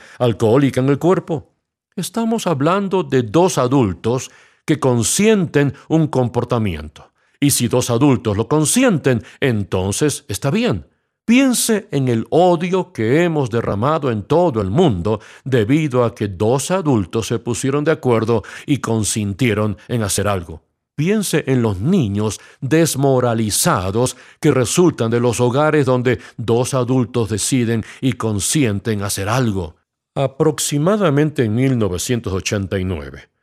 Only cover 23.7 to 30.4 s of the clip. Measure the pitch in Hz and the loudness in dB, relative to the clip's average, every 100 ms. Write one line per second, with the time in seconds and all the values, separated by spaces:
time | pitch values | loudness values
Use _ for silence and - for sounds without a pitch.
23.7 | 135 92 104 123 - - _ 156 127 117 | 0 0 -2 -2 -4 -18 _ 0 2 2
24.7 | - 175 - 113 120 120 113 123 123 151 | 2 2 2 0 2 0 2 0 2 2
25.7 | 151 131 127 123 117 - - 120 117 127 | 2 2 2 2 -2 -4 -8 0 0 0
26.7 | 135 120 131 120 120 107 110 - 135 113 | -2 0 0 0 -2 -2 -2 -2 0 0
27.7 | 113 - - 131 107 113 104 - 160 123 | -2 -4 -6 -4 -2 -4 -4 -2 0 0
28.7 | 101 117 104 98 - 98 123 120 95 82 | 0 -4 -4 -4 -6 -4 -2 0 -2 -6
29.7 | - _ _ _ - 135 - | -12 _ _ _ -4 -4 0